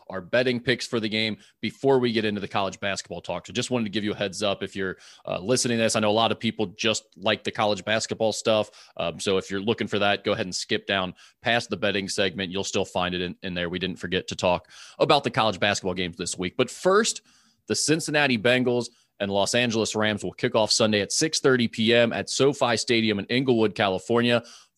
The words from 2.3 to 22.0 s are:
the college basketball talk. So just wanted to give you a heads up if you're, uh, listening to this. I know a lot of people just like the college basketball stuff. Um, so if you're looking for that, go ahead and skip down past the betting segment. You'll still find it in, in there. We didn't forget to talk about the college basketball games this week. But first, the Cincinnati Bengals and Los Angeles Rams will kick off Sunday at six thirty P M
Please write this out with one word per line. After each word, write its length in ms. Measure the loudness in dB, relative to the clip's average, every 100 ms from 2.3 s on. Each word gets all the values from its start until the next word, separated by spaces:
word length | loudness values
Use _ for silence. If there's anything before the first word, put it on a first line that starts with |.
| -4
the 80 | -4
college 320 | -4 -4 -4
basketball 420 | -6 -6 -8 -12
talk. 260 | -8 -8 -6
So 60 |
just 180 | -6 -2
wanted 140 | -2 -2
to 40 |
give 140 | -2
you 80 | -4
a 40 | -4
heads 280 | -6 -2
up 180 | -4 -2
if 140 | -6 -6
you're, 220 | -6 -8 -16 -18 -8
uh, 140 | -6
listening 400 | 0 0 2 2
to 40 |
this. 120 | 2 2
I 60 |
know 100 | 2
a 0 |
lot 200 | 4 2
of 80 | 2
people 280 | -4 -2 -6
just 360 | -2 -2 -2 _ -4
like 260 | 0 0
the 80 | -2
college 320 | 0 0 0
basketball 480 | 0 -2 -2 -2 -2
stuff. 380 | 0 0 0 0 -8 -20 -6
Um, 240 | -6 -4
so 200 | -2 -2
if 100 | -2
you're 100 | -4
looking 280 | -2 -2 -2
for 100 | 0
that, 260 | 0 0
go 100 | -2
ahead 120 | -2 -4
and 80 |
skip 320 | -6 -4 -4 0
down 300 | -2 -2 -8 -20 _
past 300 | -2 -2 -2
the 60 | -2
betting 300 | -2 -2 -4
segment. 440 | 0 -2 -2 -6
You'll 120 | -6
still 220 | -4 -2 -2
find 300 | -2 -2 -2
it 60 |
in, 160 | -6 -8
in 140 | -8 -6
there. 140 | -4
We 100 | -4
didn't 180 | -6 -6
forget 300 | -4 -4 -4
to 80 | -2
talk 320 | 0 0 _ -20 -20 -2
about 240 | 4 4
the 80 | 2
college 280 | 0 0 0
basketball 360 | 0 0 -2 -4
games 220 | -6 -6
this 200 | -8 -6
week. 200 | -6 -2
But 120 | -4
first, 540 | 0 2 2 2 -4 _ _ _ _ -6
the 80 |
Cincinnati 640 | -2 0 0 0 0 2 2
Bengals 520 | 4 4 2 0 -2 _ _ -6
and 80 | 0
Los 240 | 2 2
Angeles 420 | 2 2 2 0 0
Rams 280 | 0 0
will 80 | -4
kick 240 | -4 0 2
off 160 | 2
Sunday 300 | 4 4 2
at 100 | 0
six 300 | 0 0 2
thirty 260 | 4 4 2
P 260 | 2 4
M 200 | 6